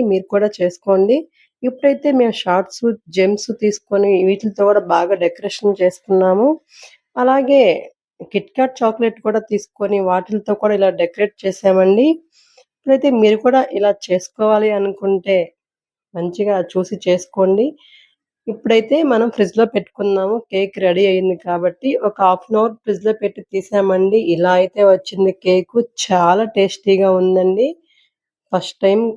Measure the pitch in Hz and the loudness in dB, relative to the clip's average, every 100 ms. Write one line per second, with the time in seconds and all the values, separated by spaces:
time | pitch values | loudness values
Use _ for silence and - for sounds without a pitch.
0 | 233 190 190 202 208 - 180 175 - 190 | 2 -2 -2 -2 -2 -2 -4 -4 0 2
1 | 196 277 330 _ _ _ 247 254 285 277 | 2 0 -2 _ _ _ -8 -2 0 0
2 | 294 262 233 214 190 180 190 - 233 214 | 0 2 2 0 -2 -2 -2 -4 -4 -4
3 | _ 175 190 208 - 220 214 202 - 202 | _ 0 0 0 -6 -4 -2 -4 -4 0
4 | 202 185 185 202 220 202 202 208 180 170 | 2 2 2 0 -4 0 2 2 2 0
5 | 175 190 170 170 202 - 208 196 185 - | 0 0 -2 -4 -12 -4 -2 0 0 -2
6 | - 190 185 190 262 311 _ _ - _ | -2 0 2 2 0 -2 _ _ -20 _
7 | _ - 247 269 254 277 220 233 - _ | _ -4 0 0 2 4 4 2 -6 _
8 | _ - 175 202 196 - 262 254 226 220 | _ -20 -8 -6 -6 -4 -4 0 -4 -2
9 | 226 220 214 214 214 208 - - 202 202 | -4 -4 -4 -4 -4 -6 -8 -8 -4 -2
10 | 185 180 185 208 208 208 214 202 190 180 | 0 -2 -2 -8 -4 -4 -2 0 0 0
11 | 175 185 208 _ 190 185 196 190 190 202 | -4 -2 -6 _ -8 -2 0 2 4 4
12 | 285 330 _ _ _ _ _ _ - 269 | 2 0 _ _ _ _ _ _ 0 0
13 | 285 240 214 214 247 262 254 196 202 202 | 2 2 2 2 2 0 0 -2 -2 -2
14 | - 185 - - 214 214 214 202 196 196 | -2 -4 -4 -4 0 2 2 0 -2 -4
15 | 196 196 196 190 170 _ _ _ _ _ | -2 -2 0 -2 -2 _ _ _ _ _
16 | _ 180 175 175 208 196 175 190 180 185 | _ -8 -8 -4 -2 -2 -2 -4 -6 -6
17 | 185 180 180 - 190 196 269 - _ _ | -2 -2 -2 -2 0 2 0 -4 _ _
18 | _ _ _ _ - 214 226 226 220 294 | _ _ _ _ -12 -8 0 0 2 0
19 | 311 226 233 - 196 220 226 202 175 - | 0 0 -2 -2 -4 0 0 -2 -8 -6
20 | 202 196 190 233 - 190 196 196 185 175 | -2 -2 -2 -4 -4 -4 -4 -2 -2 2
21 | 196 185 185 175 185 175 175 175 262 285 | 2 2 0 -4 -4 -4 -4 -4 -4 -2
22 | 208 208 190 185 - 214 226 220 - 190 | -2 0 0 0 -2 -2 -2 -4 -8 -4
23 | 208 214 202 202 175 190 185 202 196 185 | -2 -4 -6 -8 -10 -10 -4 -2 0 0
24 | 190 220 220 165 180 180 185 208 202 185 | 2 0 0 0 2 2 0 2 4 4
25 | 190 190 196 190 190 185 175 233 233 - | 0 -2 -2 0 0 0 0 -2 -4 -6
26 | - 180 175 190 220 202 196 - 208 190 | -2 0 2 2 0 0 -2 -2 0 2
27 | 190 185 185 185 185 190 262 339 _ _ | 2 2 2 2 0 0 -2 -4 _ _
28 | _ _ _ _ _ 185 180 - 190 202 | _ _ _ _ _ -6 -6 -4 0 0
29 | 226 | -2